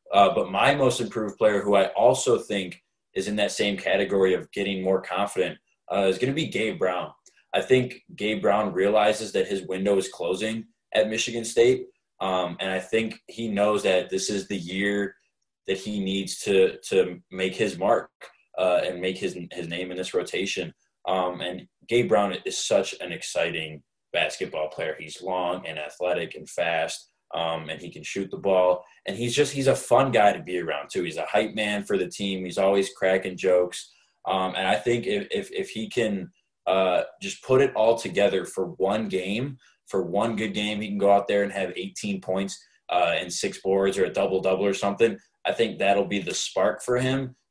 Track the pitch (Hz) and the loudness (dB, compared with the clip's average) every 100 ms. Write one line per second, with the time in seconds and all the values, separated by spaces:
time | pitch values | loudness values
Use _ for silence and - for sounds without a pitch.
0 | - 98 113 92 92 98 127 147 127 117 | 0 6 6 4 0 2 2 4 2 2
1 | 104 117 104 - 110 101 101 98 95 98 | -2 -4 -6 2 4 4 4 4 4 4
2 | 123 127 131 107 - 101 90 - _ _ | 6 6 4 2 0 -4 -4 -10 _ _
3 | _ 98 95 104 101 - 104 95 - 98 | _ -6 -2 0 0 0 0 0 0 2
4 | 98 98 92 90 - 101 98 95 95 95 | 2 4 4 4 -2 -6 -4 -2 0 0
5 | - 92 101 92 87 - _ _ - 98 | 0 -2 0 0 -2 -4 _ _ -4 0
6 | 98 92 127 147 120 101 110 87 92 90 | 2 2 0 -2 -2 -2 -2 -2 -2 -2
7 | - - _ _ _ 95 - 127 127 - | -6 -12 _ _ _ -4 4 4 4 -6
8 | - 87 107 104 101 104 101 87 101 107 | -16 -6 -4 0 2 2 2 2 4 4
9 | 104 107 104 98 95 98 87 92 98 98 | 4 2 -2 -2 0 -2 -4 -2 2 2
10 | 92 - 87 92 110 113 - _ _ 110 | 0 -4 -4 -2 -2 -6 -10 _ _ 0
11 | 107 110 - 117 113 117 120 127 - _ | 2 0 -4 -4 0 6 6 4 -2 _
12 | _ - 95 92 87 85 95 95 - 113 | _ -6 -2 0 -2 -4 -4 -4 -2 -2
13 | 110 - - - 117 101 104 104 101 92 | -2 -6 -14 -10 -4 2 2 2 2 2
14 | 90 95 - 101 92 98 85 95 101 101 | 0 -4 -2 -4 -4 -6 -4 -2 0 0
15 | 98 - _ _ _ _ - 95 107 104 | -2 -8 _ _ _ _ -6 -6 -4 -4
16 | 95 98 92 - 104 95 92 - - 95 | -2 -2 -4 -6 2 4 4 2 0 2
17 | 90 87 _ 92 95 - 107 85 101 120 | 2 -4 _ -6 -4 -2 -4 0 0 0
18 | - _ - _ _ - 92 87 87 90 | -2 _ -20 _ _ -2 2 2 0 -2
19 | 92 92 95 87 82 90 82 87 90 90 | -4 -2 -6 -6 -10 -10 -8 -8 -6 -8
20 | 92 92 90 90 98 - 85 - _ _ | -4 -2 -2 -2 -2 -4 -6 -10 _ _
21 | - 92 90 87 87 92 - _ - 120 | -2 0 0 -4 -8 -8 -14 _ -2 0
22 | - 104 101 90 95 - - 101 95 - | 4 2 2 -2 -6 -6 0 0 0 -6
23 | 90 82 - 87 85 82 78 78 - _ | -10 -10 -6 -4 -2 -4 -8 -12 -18 _
24 | _ 85 78 - 92 80 78 - 80 78 | _ -2 -2 -4 -6 -4 -6 -4 -6 -6
25 | 80 - 92 92 87 92 82 78 76 - | -12 -10 -4 -2 -2 -4 -6 -10 -10 -4
26 | 90 87 85 - 78 - 85 82 82 - | -2 -2 -4 -10 -10 -4 -2 0 -2 -6
27 | - _ _ 80 82 82 78 78 87 80 | -16 _ _ -6 -4 -4 -8 -12 -12 -14
28 | - 98 92 95 98 92 90 90 - _ | -8 -6 -6 -4 2 4 4 2 -4 _
29 | 104 101 120 135 139 139 131 - - 120 | -10 -6 0 2 2 2 2 2 4 4
30 | 135 110 104 90 78 90 82 71 71 98 | 6 6 6 4 -2 -4 -4 -6 -6 -4
31 | 85 80 78 107 110 104 104 104 101 98 | -4 -4 -2 0 0 -2 -2 -2 -2 -2
32 | 90 - 98 95 90 92 98 98 95 - | -2 -4 -4 -4 -4 0 2 4 2 0
33 | 95 95 95 90 92 90 90 - - _ | 2 2 0 -2 2 4 2 -4 -14 _
34 | _ _ 90 95 92 92 95 107 120 120 | _ _ -2 0 0 -2 0 0 0 0
35 | 95 104 101 98 - 95 - 110 110 120 | 0 -4 -2 -6 -4 -6 -8 -8 -6 -2
36 | 110 98 87 _ _ _ 92 95 92 90 | -2 -2 -6 _ _ _ -2 2 2 2
37 | - - 98 - - 131 135 107 113 117 | -2 -8 -12 -8 2 4 4 4 4 4
38 | 101 90 101 95 90 95 87 82 117 110 | 0 2 2 2 -2 -4 -6 -2 0 0
39 | 104 92 92 110 139 131 _ _ - 98 | -2 -4 -2 -4 -4 -8 _ _ -6 -4
40 | 87 98 117 104 107 104 104 104 107 101 | -2 0 0 0 -2 -2 -2 -4 -4 2
41 | 101 101 101 101 98 98 90 87 95 - | 6 6 4 2 0 -2 -4 -4 -10 -8
42 | 104 95 - 95 98 - - _ - 87 | -6 -4 -2 -2 -4 -8 -18 _ -4 0
43 | 87 82 87 - 98 - 95 98 98 95 | 2 0 -4 -6 -6 -4 0 2 2 2
44 | 87 98 98 95 92 95 101 98 101 101 | 0 0 0 0 0 0 0 0 -2 2
45 | 113 101 _ _ 90 101 107 85 98 101 | 2 0 _ _ -4 0 -2 0 2 2
46 | 92 101 85 82 - 95 101 - - 123 | 2 -2 -4 -6 -4 0 0 0 -2 0
47 | 131 135 131 - _ | 0 -2 -4 -10 _